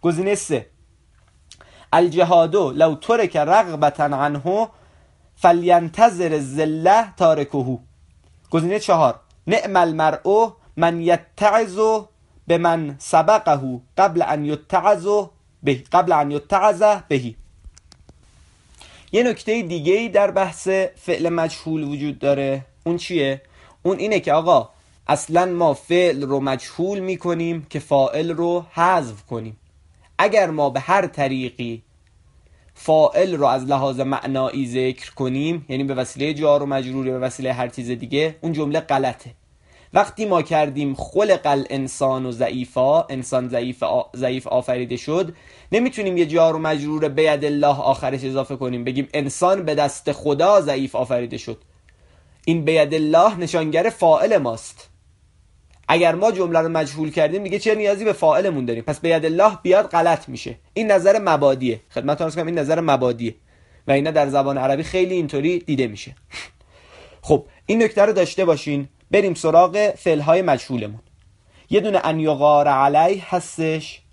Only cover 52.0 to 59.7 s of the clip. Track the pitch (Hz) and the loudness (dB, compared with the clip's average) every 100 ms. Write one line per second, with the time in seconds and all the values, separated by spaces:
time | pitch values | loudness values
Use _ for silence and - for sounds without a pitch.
52 | _ _ _ _ - 165 151 165 151 156 | _ _ _ _ -2 0 2 2 2 0
53 | 151 160 202 185 170 175 156 160 214 - | 2 6 4 2 -4 -2 0 0 0 2
54 | 175 156 208 208 127 113 - - - _ | 2 4 4 2 0 -6 -12 -20 -20 _
55 | _ _ _ _ _ _ _ _ - 170 | _ _ _ _ _ _ _ _ 0 2
56 | 170 165 214 185 175 165 165 165 147 147 | 2 2 0 0 0 0 0 -2 -4 -6
57 | 156 165 151 185 196 202 220 214 208 202 | -6 -2 -2 -2 -6 -4 -2 0 0 0
58 | 220 196 160 151 196 151 123 117 117 143 | -2 2 2 2 0 -4 -4 -6 -6 -4
59 | 170 165 160 165 208 185 175 | 0 0 0 2 2 2 2